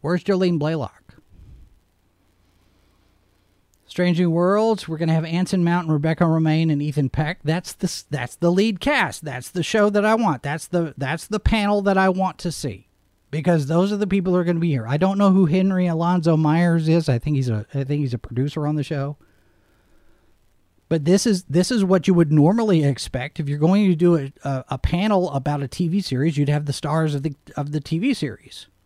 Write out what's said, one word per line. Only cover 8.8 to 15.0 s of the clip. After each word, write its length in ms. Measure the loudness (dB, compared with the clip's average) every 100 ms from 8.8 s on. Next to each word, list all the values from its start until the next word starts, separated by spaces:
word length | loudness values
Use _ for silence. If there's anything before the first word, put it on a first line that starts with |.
| -2 0 -2 -4
That's 280 | -10 -12 -10
the 100 | -6
show 300 | -2 2 2
that 120 | 2
I 120 | 2 2
want. 260 | 0 -2
That's 240 | -4 -8 -4
the, 300 | -4 -4 -4
that's 300 | -6 -6 -6
the 120 | -4
panel 440 | 0 0 2 0
that 120 | 2 2
I 140 | 2
want 300 | 0 -4 -4
to 120 | -8
see, 360 | -6 -8 -10 _ _ _ _ _
because 380 | -4 0 0 2
those 260 | 0 0
are 40 | -2
the 100 | 0
people 260 | 0 2
who 60 | 0
are 40 |
gonna 140 | 0 0
be 140 | 0
here. 160 | -2 -2
I 100 |
don't 220 | 0